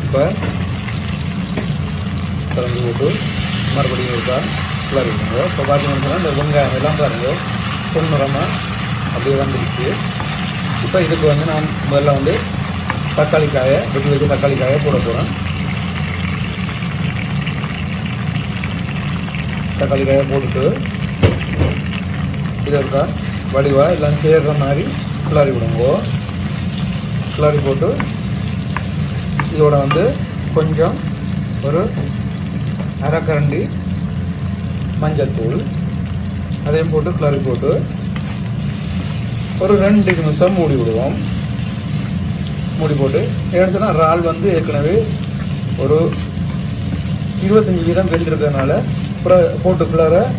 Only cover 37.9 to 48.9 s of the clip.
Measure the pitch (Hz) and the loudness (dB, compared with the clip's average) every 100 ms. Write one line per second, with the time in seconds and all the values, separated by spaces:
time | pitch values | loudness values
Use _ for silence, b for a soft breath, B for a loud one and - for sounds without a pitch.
37.9 | - - - - - - - - - - | -4 -6 -4 -6 -6 -6 -4 -4 -4 -4
38.9 | - - - - - - - 190 202 196 | -4 -4 -4 -4 -4 -4 -2 4 4 6
39.9 | 208 185 - 156 147 180 190 156 135 113 | 4 4 2 0 2 2 4 2 2 2
40.9 | 110 135 - - - - - - - - | 0 0 -2 -2 -4 -4 -4 -4 -4 -4
41.9 | - - - - - - - - - 156 | -4 -2 -2 -2 -4 -4 -4 -4 -2 0
42.9 | 143 135 135 - - - 175 190 190 208 | 2 2 2 0 -2 0 2 2 2 2
43.9 | 160 160 170 165 160 196 165 - 147 147 | 4 4 4 2 0 2 2 0 0 2
44.9 | 214 220 - - - - - - - 135 | 2 2 -2 -4 -4 -4 -4 -2 0 2
45.9 | 156 165 - - - - - - - - | 4 4 0 -4 -4 -4 -2 -4 -4 -4
46.9 | - - - - - 190 214 185 180 165 | -2 -2 -2 -2 -2 4 4 4 2 2
47.9 | 170 190 170 165 156 147 139 135 185 226 | 2 2 2 0 2 2 2 2 2 0